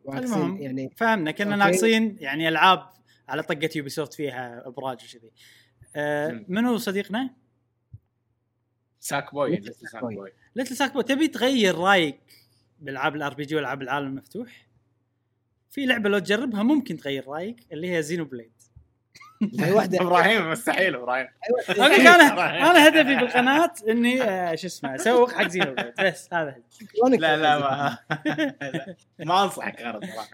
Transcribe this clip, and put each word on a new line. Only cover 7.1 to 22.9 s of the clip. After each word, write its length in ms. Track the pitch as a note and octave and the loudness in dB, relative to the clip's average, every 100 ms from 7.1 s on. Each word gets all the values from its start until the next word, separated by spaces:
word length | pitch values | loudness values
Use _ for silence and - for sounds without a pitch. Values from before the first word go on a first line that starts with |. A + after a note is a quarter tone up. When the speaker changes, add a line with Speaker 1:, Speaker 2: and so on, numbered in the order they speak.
| G#3+ C4 - _ _ _ _ _ - _ _ _ _ _ _ _ _ _ _ | -6 -8 -12 _ _ _ _ _ -20 _ _ _ _ _ _ _ _ _ _
Speaker 3:
ساك 340 | - C#3+ - | -8 -8 -6
بوي، 160 | C#3 C3+ | -4 -4
Speaker 1:
ليتل 160 | F#3 G3+ | -4 -8
Speaker 3:
ليتل 100 | - | -18
Speaker 1:
ساك 100 | A2+ | -18
Speaker 3:
ساك 100 | A2 | -12
Speaker 1:
بوي. 140 | A#2 G#2 | -10 -10
Speaker 3:
بوي. 160 | F#3+ - _ A3+ | -14 -20 _ -10
Speaker 2:
ليتل 200 | C4 B3+ | -8 -4
ساك 180 | C#4 | -4
بوي، 100 | C#4 | -2
تبي 240 | - C#4 D#4 | -2 0 -2
تغير 480 | - B3+ C4+ G3 E3 | 0 0 2 2 2
رأيك 440 | F#3 G3 D#3 C3+ _ _ _ _ _ _ | 4 4 2 -4 _ _ _ _ _ _
بألعاب 360 | C#3 C3+ D3+ D3 | -14 -4 -4 -4
الار 180 | C#3 | -6
بي 100 | B2+ | -8
جي 120 | C#3+ D#3 | -6 -4
وألعاب 260 | C3 C#3 | -4 -8
العالم 260 | B2+ C#3+ C#3 | -6 -6 -6
المفتوح؟ 600 | C3+ - G3 B3 - _ _ _ _ _ _ _ _ _ _ _ | -10 -12 -16 -16 -20 _ _ _ _ _ _ _ _ _ _ _
في 140 | - C4 | -4 -2
لعبة 240 | A#3+ G3+ | 0 0
لو 100 | G3+ | 0
تجربها 440 | F#3 G#3+ C4 G#3+ | 0 -2 -2 -2
ممكن 340 | A3 D4+ - D#3 | 0 0 -2 -8
تغير 300 | C#3 C3+ B2+ | -8 -8 -8
رأيك، 380 | D3+ G3 A#3 _ | -10 -10 -14 _
اللي 260 | D3+ F3+ E3+ | -10 -4 -4
هي 40 | |
زينو 240 | D3 E3+ C#3+ | -2 -6 -8
بليد. 260 | B2 A2+ _ _ - _ _ _ - - - G#3 - | -12 -16 _ _ -20 _ _ _ -20 -20 -6 -6 -2
Speaker 1:
أي 80 | D#3 | 0
واحدة. 260 | G#3 F3+ F3+ | 2 2 0
Speaker 3:
<laughs> 40 | |
إبراهيم، 500 | F3 F3 F3+ A3 E3 | 2 4 4 2 0
مستحيل 440 | D#3 - F#3 F#3 C3 | -4 -2 0 0 -2
إبراهيم. 320 | B2 B2+ B2+ | -4 -4 -4
Speaker 1:
أي 260 | _ A3 - - F#3 | _ -2 -2 0 2
واحدة. 80 | C#4 | 6
Speaker 2:
أوكي، 160 | - E4+ | 8 10
أنا، 240 | F4 C#4+ | 10 8
Speaker 3:
إبراهيم. 320 | G3+ E3 D3+ D4+ | 6 -2 2 6
Speaker 2:
أنا 220 | F4 | 8
هدفي 280 | D4+ | 8